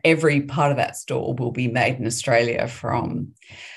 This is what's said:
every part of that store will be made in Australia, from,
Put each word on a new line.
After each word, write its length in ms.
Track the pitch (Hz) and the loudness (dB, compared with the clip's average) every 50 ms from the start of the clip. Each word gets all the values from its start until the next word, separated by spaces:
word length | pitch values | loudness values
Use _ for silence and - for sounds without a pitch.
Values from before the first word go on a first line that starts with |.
| - | 4
every 380 | 165 160 151 160 151 147 143 | 4 4 6 4 2 2 2
part 300 | 139 139 127 147 147 143 | 0 -2 -2 0 2 2
of 60 | 139 127 | 2 2
that 180 | - - - | 0 -2 -4
store 400 | - - - - - - - 127 | -10 -8 -6 -4 -4 -2 -4 -4
will 160 | 120 123 120 | -2 -4 -4
be 160 | - 127 127 120 | -2 -2 -2 0
made 300 | 113 127 113 110 127 127 | 0 2 2 2 0 0
in 100 | 113 110 | -2 -4
Australia, 600 | 120 - - - 123 117 120 120 117 - - 123 | -4 -2 0 2 4 4 4 2 0 0 -2 -4
from, 680 | 123 - - 117 127 120 - 123 - - - - - _ _ - - - - - - | -4 -6 -4 -2 -2 -2 -2 -2 -4 -6 -6 -8 -12 _ _ -20 -20 -20 -20 -20 -18